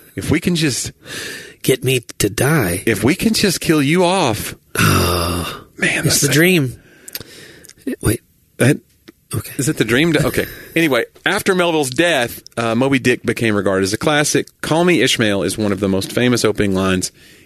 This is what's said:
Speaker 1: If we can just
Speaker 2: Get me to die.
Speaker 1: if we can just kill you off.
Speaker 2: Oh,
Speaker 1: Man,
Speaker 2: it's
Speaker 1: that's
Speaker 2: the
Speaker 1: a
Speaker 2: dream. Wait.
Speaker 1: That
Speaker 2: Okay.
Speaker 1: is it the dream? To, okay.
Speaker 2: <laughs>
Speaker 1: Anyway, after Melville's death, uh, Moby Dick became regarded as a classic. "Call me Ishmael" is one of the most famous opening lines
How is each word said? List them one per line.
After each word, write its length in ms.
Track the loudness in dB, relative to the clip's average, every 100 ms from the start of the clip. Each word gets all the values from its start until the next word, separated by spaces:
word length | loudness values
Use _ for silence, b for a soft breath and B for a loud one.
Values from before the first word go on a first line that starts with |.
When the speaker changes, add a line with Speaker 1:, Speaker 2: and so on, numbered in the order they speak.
| B -8
Speaker 1:
If 140 | -2
we 80 | 0
can 160 | 0 0
just 360 | 0 -2 -8 -12 B B B B B B
Speaker 2:
Get 200 | -2 0
me 180 | 0 -2 -4 -2
to 100 | -2
die. 540 | 0 0 2 0 -2 -2
Speaker 1:
if 180 | 0
we 120 | 0 2
can 180 | 0
just 260 | 2 0 0
kill 200 | 0 2
you 220 | 2 2 2
off. 500 | 2 0 -2 -6 -14 _ 0
Speaker 2:
Oh, 880 | 2 2 2 0 -2 -4 -6 -12 -18 -4
Speaker 1:
Man, 280 | -2 0 0
Speaker 2:
it's 160 | 0
Speaker 1:
that's 0 |
Speaker 2:
the 80 | 2
Speaker 1:
a 40 |
Speaker 2:
dream. 480 | 4 4 4 0 -6 B B B B B B B B B B -10 -2
Wait. 200 | -2 -2 -6 _ _ 0
Speaker 1:
That 220 | 2 2 -4 _ -20 _ _
Speaker 2:
Okay. 200 | -10 -8 -4
Speaker 1:
is 100 | -4
it 100 | -2
the 60 | 0
dream? 280 | 2 2
To, 140 | 2 0
okay. 180 | -2 -6 -10
Speaker 2:
<laughs> 160 | -6 -2
Speaker 1:
Anyway, 300 | 2 0 -2 -8 -6
after 280 | -2 0 0
Melville's 340 | 2 0 0
death, 520 | 0 0 0 -2 -6 -12 -6
uh, 180 | -2 0
Moby 220 | 2 2
Dick 240 | 2 0
became 320 | -2 -2 0 0
regarded 280 | 0 0
as 80 | 0
a 40 | 0
classic. 500 | 0 0 2 0 -2 _
"Call 240 | -2 2 4
me 160 | 4
Ishmael" 420 | 2 2 0 0
is 140 | -2 -2
one 140 | -2
of 60 | 0
the 80 | 0
most 220 | 0 -2
famous 320 | 0 2 2 0
opening 280 | 0 0
lines 380 | 0 0 0 -4 B B B